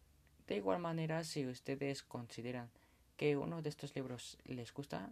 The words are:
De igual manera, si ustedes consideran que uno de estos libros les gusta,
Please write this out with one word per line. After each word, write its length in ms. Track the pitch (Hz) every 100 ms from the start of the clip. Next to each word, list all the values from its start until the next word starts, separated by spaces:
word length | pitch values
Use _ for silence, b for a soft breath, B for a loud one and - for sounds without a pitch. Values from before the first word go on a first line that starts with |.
| b - - - -
De 100 | 202
igual 220 | 190 180
manera, 460 | 170 165 160 160
si 220 | 160 156 127
ustedes 560 | 127 - 135 139 135
consideran 680 | - 123 117 - 120 123 120 - b b b -
que 200 | 147 143
uno 260 | - 165
de 60 | 151
estos 260 | - 139 143
libros 420 | 127 120 - -
les 280 | - 127 117
gusta, 380 | - 143 170 196